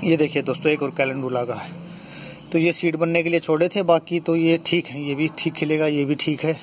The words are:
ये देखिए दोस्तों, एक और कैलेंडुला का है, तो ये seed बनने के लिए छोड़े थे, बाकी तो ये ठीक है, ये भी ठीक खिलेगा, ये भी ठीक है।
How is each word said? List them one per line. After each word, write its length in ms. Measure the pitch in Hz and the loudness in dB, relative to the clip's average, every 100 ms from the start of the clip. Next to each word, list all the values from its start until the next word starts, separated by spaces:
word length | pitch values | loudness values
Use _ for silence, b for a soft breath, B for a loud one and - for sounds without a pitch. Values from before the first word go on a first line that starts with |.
ये 120 | 190 160 | 4 4
देखिए 260 | 151 143 | 2 0
दोस्तों, 280 | 135 127 156 | -2 0 0
एक 100 | 151 | 2
और 80 | 139 | -2
कैलेंडुला 520 | 156 135 135 131 123 | 0 -2 0 -4 -2
का 100 | 123 | -4
है, 160 | 110 - - - B B B B B B | -6 -8 -14 -16 B B B B B B
तो 60 | 170 | 2
ये 140 | 170 | 2
seed 240 | 165 170 160 | 2 0 0
बनने 260 | 165 170 | 2 2
के 80 | 165 | 2
लिए 100 | 170 | 0
छोड़े 280 | 160 156 175 | 2 2 2
थे, 140 | 208 | 0
बाकी 360 | 180 165 160 170 | 4 2 4 -4
तो 140 | 165 165 | 0 2
ये 220 | 165 165 165 | 4 2 2
ठीक 200 | 170 - | -2 -2
है, 160 | 127 | -8
ये 120 | 143 | -6
भी 140 | 139 156 160 | -2 -2 -2
ठीक 140 | 165 | -6
खिलेगा, 340 | 156 151 156 156 | -2 0 2 2
ये 180 | 147 | 2
भी 100 | 143 147 | 0 0
ठीक 280 | - 147 | -2 -2
है। 80 | 151 160 | -2 -4